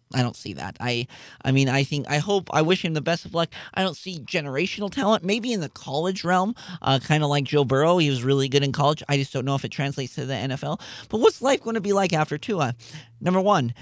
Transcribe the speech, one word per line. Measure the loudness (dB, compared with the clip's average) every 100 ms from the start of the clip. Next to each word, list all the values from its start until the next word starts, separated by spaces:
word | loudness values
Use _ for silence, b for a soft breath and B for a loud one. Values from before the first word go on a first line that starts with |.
| _
I | -2
don't | -2 -2
see | -12
that. | -10 -10 -8
I, | -4 -2 -4 B B B
I | 0
mean, | 2 4
I | 2
think, | 0 -2 -2
I | -2
hope, | 0 0 0
I | 0
wish | 2 2
him | 0
the | -2
best | -2 -4
of | -4
luck. | -2 -4 B B
I | -4
don't | -4 -4
see | -10 -12
generational | -6 -4 -2 -2 -2 -2 -6
talent. | -2 2 2
Maybe | 2 -2 0
in | -4
the | -4
college | -8 -6 -2 -2 -2
realm, | 0 2 2 -4 B -6
uh, | 0 0
kinda | 2 2 4
like | 0
Joe | 2 2
Burrow. | 4 4 4 4
He | 4
was | 2
really | 2 2 4
good | 2
in | 2
college. | 2 2 0 0
I | 0
just | 0
don't | -2 -2
know |
if | -2
it | -4
translates | -4 -6 -4 -8 -8
to | -6
the | -4
N | -4
F | -6
L. | -4 -6 B B B
But | 4
what's | 4 4
life | 0 0
gonna | 0 -4
be | 0
like | 2 2
after | 2 0 -2
Tua? | -4 -2 -2 -4 B B B -6
Number | 0 2
one, | 4 2 2 -6